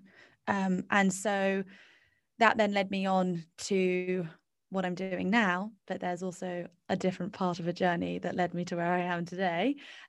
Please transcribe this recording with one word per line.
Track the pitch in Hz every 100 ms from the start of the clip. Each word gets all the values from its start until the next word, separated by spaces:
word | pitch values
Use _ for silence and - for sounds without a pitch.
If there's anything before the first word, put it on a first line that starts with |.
| - - - _ -
Um, | 202 190 185 185
and | 208 196
so | 185 220 202 196 196 190 - - _ _ _ _ -
that | 226 220
then | 208
led | 202 196
me | 196 190
on | 190 185 170 165 -
to | - 196 185 180 185 185 165 - _ _ -
what | 190
I'm | 185 180
doing | 190 180 180
now, | 226 208 180 208 - -
but | 185
there's | 180 175
also | 185 180 185 175 175 _ -
a | 190
different | 185 185 180
part | - 185 175
of | 170
a |
journey | 175 185 175 180 175
that | 185 185
led | 175
me | 175 175
to | 175
where | 170
I | 180
am | 175 175
today. | 170 180 190 165 220 285 - -